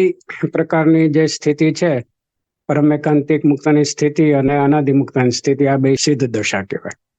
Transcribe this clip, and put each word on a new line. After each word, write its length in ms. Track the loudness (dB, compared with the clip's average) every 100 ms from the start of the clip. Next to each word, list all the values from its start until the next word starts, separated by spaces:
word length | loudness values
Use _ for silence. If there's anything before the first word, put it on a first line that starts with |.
| 0 -2 -14 -8 -6
પ્રકારની 560 | -4 -2 0 2 2 2
જે 180 | 2 0
સ્થિતિ 460 | -2 -4 0 -2
છે, 200 | 0 -2 -2 -6 _ _ _ _ _ -4
પરમ 240 | 0 2
એકાંતિક 520 | 0 0 0 0 0
મુક્તની 400 | 2 0 2 2
સ્થિતિ 480 | 0 -2 -2 2 2
અને 260 | 2 2 2
અનાદિમુક્તની 720 | 2 2 2 0 0 0 0
સ્થિતિ, 360 | 0 -2 0 0
આ 100 | 2
બે 180 | 0
સિદ્ધ 300 | 0 0 0
દશા 380 | -2 -4 -4 -6
કહેવાય. 340 | -6 -10 -12 -16 _